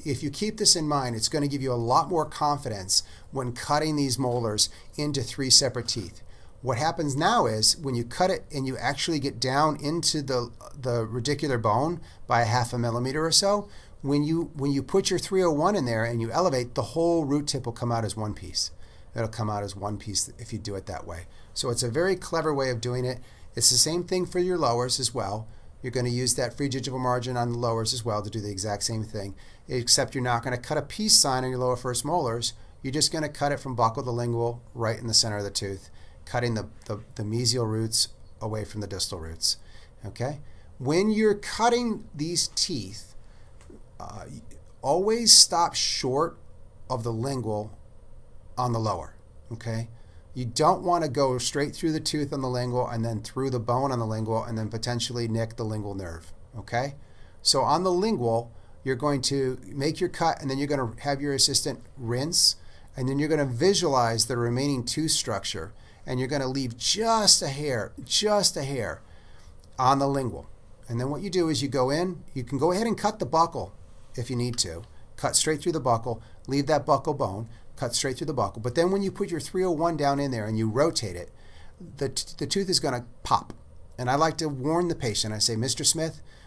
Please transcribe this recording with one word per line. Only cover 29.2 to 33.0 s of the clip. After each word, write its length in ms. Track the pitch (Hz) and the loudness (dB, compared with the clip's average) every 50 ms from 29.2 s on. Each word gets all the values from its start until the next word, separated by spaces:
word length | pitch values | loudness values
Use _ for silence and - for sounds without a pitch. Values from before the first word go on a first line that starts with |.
| 98 98 98 - - - - - - - | -8 -8 -10 -12 -16 -18 -20 -18 -8 -6
except 460 | 131 123 120 - - 143 131 113 - | -4 0 2 4 4 4 4 0 -2
you're 100 | 135 123 | -2 0
not 180 | 123 120 113 | 0 0 0
gonna 160 | - 131 123 120 | 0 -2 -4 -4
cut 200 | - - 151 151 | -2 -2 -2 -2
a 40 | |
peace 320 | 147 - - - 214 214 - | -2 -2 -4 -2 4 6 6
sign 300 | - - 139 127 127 127 | 6 6 6 4 2 2
on 60 | 127 | 0
your 80 | 127 123 | 0 0
lower 180 | 127 127 123 | 2 0 0
first 280 | 120 - 127 120 - - | 0 -2 -2 -2 -2 0
molars. 500 | 143 175 175 143 117 113 120 113 - - - - - - - | 0 0 2 2 0 0 -2 -2 -4 -4 -8 -14 -18 -14 -10
You're 100 | - 135 | -6 -4
just 200 | 123 147 | 0 2